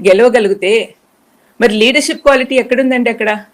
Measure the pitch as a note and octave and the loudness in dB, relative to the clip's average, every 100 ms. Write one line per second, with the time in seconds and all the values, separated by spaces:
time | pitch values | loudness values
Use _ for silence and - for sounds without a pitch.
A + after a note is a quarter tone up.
0 | F#3 F#3+ B3 A3+ G3+ G3 F3+ A3+ - _ | 2 4 4 2 0 -2 -2 -2 -4 _
1 | _ _ _ _ _ - A#3 G#3+ A3+ D4 | _ _ _ _ _ -4 -2 2 0 0
2 | D4 - C#4+ C4 B3+ C4 A#3+ B3 C4 B3+ | -2 -2 0 0 0 -2 -2 -2 0 -2
3 | A#3 A3+ G#3+ G#3+ - | -2 -2 -4 -4 -8